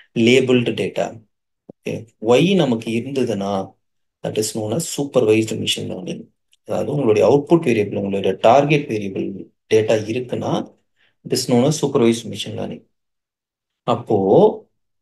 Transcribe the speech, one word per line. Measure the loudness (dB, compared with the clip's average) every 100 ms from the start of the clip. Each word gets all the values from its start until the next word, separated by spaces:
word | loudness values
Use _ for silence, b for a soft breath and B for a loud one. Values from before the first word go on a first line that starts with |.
| b 0
labeled | 4 4 4 2 2
data. | -4 -4 -4 -6 -8 _ _ _ _ _
Okay, | -16 -10 -10 -10 _ 2
ஒய் | 4 4
நமக்கு | 2 2 -2 -2
இருந்ததுன்னா, | -6 -4 -4 -2 -2 -2 -4 -6 _ _ _ _ _
that | -8 -4
is | -4
known | -6 -6
as | -6 -6
supervised | -6 -2 0 2 2 0
machine | -4 -4 -6 -6
learning. | -10 -10 -12 -14 _ _ _ -8
அதாவது | -6 -4
உங்களுடைய | -2 2 4 4
அவுட்புட் | 4 2 2 2
variable, | 0 0 -4
உங்களுடைய | -4 -2 -2 2
target | 4 6 4 0 0
variable | -6 -6 -6 -8 -8 -16 _ 0
data | 0 2 0
இருக்குன்னா, | -2 -6 -6 -6 -4 -4 -6 _ _ _ _ _
it | -6
is | -4 0
known | 2
as | 2 2
supervised | 0 2 2 2 -4
machine | -10 -10
learning. | -8 -8 -10 _ _ _ _ _ _ _ _ _ _ -4
அப்போ | -4 0 0 4 6 4 2 -14 _ _ _